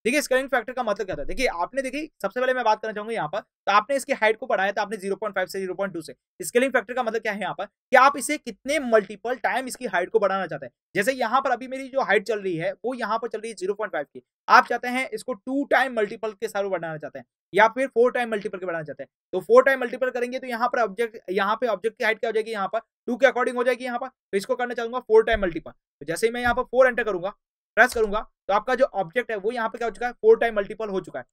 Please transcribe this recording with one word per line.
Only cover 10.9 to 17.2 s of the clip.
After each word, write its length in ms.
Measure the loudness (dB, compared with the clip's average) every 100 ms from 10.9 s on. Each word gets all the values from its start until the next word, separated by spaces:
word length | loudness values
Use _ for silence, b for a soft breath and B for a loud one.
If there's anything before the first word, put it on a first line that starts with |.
| -2
जैसे 180 | 0
यहाँ 280 | 0 2 2
पर 100 | 2
अभी 160 | 0 -2
मेरी 200 | -8 -4
जो 140 | 0
height 240 | 4 2 2
चल 120 | -2
रही 160 | -2 -2
है 140 | -4 -4
वो 180 | -6
यहाँ 240 | -4 -2 -2
पर 100 | -4
चल 120 | -8
रही 120 | -10
है 40 | -6
ज़ीरो 180 | -4
पॉइंट 180 | -4 -4
फ़ाइव 120 | -4 -8
की, 160 | -12 -20 _ 6
आप 200 | 6 6
चाहते 200 | 0 -2
हैं 180 | -4 -4
इसको 240 | -6 -8 -8
टू 280 | -4 -4 2
time 240 | 2 2 0
multiple 360 | -2 -4 -10
के 140 | -8 -6
साथ 160 | -4 -4
बढ़ाना 320 | -4 -6 -8
चाहते 220 | -10
हैं 60 | -14